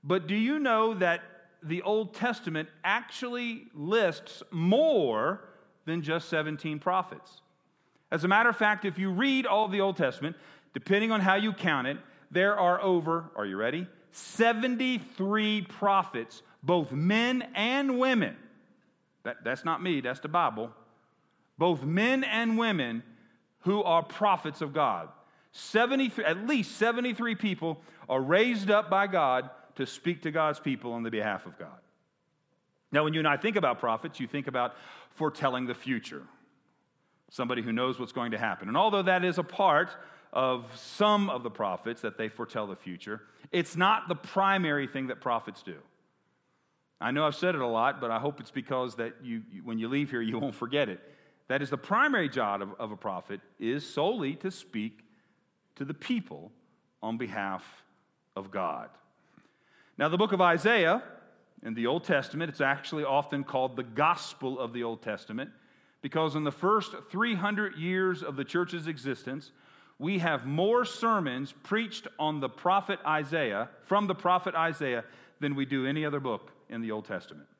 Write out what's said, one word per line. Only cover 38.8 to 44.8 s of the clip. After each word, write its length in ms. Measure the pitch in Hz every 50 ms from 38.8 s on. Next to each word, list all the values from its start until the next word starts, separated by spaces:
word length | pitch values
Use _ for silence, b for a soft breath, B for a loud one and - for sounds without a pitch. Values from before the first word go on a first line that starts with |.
| 190 220 208 196 190
that 220 | 185 185 185 175
is 140 | 180 165 180
a 40 | 170
part 540 | - - - 202 185 151 147 180 190 - B B B B B B B
of 400 | B - 131 131 127 123 120 113 113
some 540 | 120 - - - - 208 208 214 208 202 196
of 120 | 151 127 120
the 80 | 120
prophets, 520 | 95 - 110 98 92 90 - 113 117 - -
that 160 | 113 98 -
they 100 | 113 110
foretell 380 | - - 117 107 - 117 107
the 100 | 101 95
future, 460 | - - 92 90 87 - 104 104 110 B B B B B B
it's 260 | - 180 170 - -
not 320 | 165 180 196 220 - - 175
the 60 | 180
primary 720 | 143 - - - 196 196 196 196 190 180 156 147 143